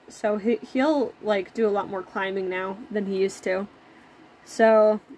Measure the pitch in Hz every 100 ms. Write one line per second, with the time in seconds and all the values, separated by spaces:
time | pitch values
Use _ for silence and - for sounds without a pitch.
0 | - - 214 208 214 226 254 262 294 294
1 | 226 - 208 202 180 - 220 202 190 190
2 | 180 208 190 190 185 185 190 196 - 208
3 | 196 190 196 - - 185 208 - - -
4 | - - - _ - - 220 220 214 214
5 | -